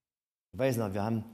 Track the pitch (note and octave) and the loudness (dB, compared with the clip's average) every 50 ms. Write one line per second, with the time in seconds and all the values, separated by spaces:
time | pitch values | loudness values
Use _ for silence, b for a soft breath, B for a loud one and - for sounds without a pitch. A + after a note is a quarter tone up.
0 | _ _ _ _ _ _ _ _ _ _ - F2+ C3 C3+ A#2+ A#2 A2 G2 G2 G#2 | _ _ _ _ _ _ _ _ _ _ -4 0 0 2 2 2 0 0 0 0
1 | G2+ A2+ A2+ A2+ A2 - | 0 0 0 0 -2 -6